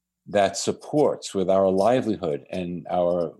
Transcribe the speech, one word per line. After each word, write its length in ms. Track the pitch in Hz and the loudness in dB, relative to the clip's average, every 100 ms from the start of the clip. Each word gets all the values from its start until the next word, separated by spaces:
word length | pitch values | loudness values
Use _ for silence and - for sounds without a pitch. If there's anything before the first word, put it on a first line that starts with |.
| _ _ - | _ _ -2
that 300 | 104 95 - | 0 0 0
supports 800 | - - - 151 120 - - 98 | -4 -6 -2 2 2 0 -6 -4
with 140 | 90 | 2
our 200 | 95 95 | 4 4
livelihood 760 | 92 101 127 110 92 90 71 65 | 4 2 2 0 -2 -4 -6 -8
and 380 | 92 87 87 - | -8 -8 -8 -4
our, 440 | 90 87 87 82 | 0 0 0 -4